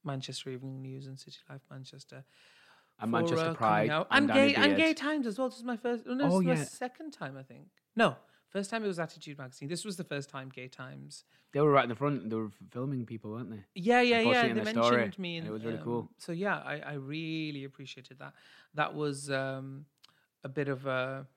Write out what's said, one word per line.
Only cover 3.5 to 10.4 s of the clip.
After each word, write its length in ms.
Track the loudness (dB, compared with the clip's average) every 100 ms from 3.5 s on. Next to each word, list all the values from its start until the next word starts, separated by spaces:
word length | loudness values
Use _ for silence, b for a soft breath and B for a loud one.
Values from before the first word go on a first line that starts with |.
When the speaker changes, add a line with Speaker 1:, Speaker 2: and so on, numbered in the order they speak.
Speaker 1:
coming 20 | 2
Speaker 2:
Pride 340 | 4 4 4
Speaker 1:
out. 160 | 2 4
Speaker 2:
and 80 | 4
Speaker 1:
And 100 | 6
Speaker 2:
Danny 240 | 6 6
Speaker 1:
Gay, 20 | 6
and 80 | 4
Speaker 2:
Beard. 100 | 6
Speaker 1:
Gay 160 | 4
Times 320 | 2 -2 -2 -2
as 120 | -2
well. 100 | -4
This 100 | -4
is 60 |
my 120 | -8 -4
first, 280 | -4 -4 -4
oh, 60 |
no, 100 | 0
this 80 | 4
Speaker 2:
Oh, 60 | 6
Speaker 1:
is 60 | 4
my 80 |
Speaker 2:
yeah. 100 | 2
Speaker 1:
second 460 | 0 -4 -8 -8 -14
time, 240 | -10 -10 -10
I 60 |
think. 240 | -16 -20 -20 _ _ 4
No, 200 | 4 4 b b b
first 220 | -6 -4
time 140 | -4
it 20 | -4
was 120 | -4
Attitude 400 | -6 -8 -16 -12
Magazine. 300 | -14 -10 -8
This 160 | -6
was 120 | -8 -8
the 80 |
first 240 | -6 -6 -6
time 200 | -12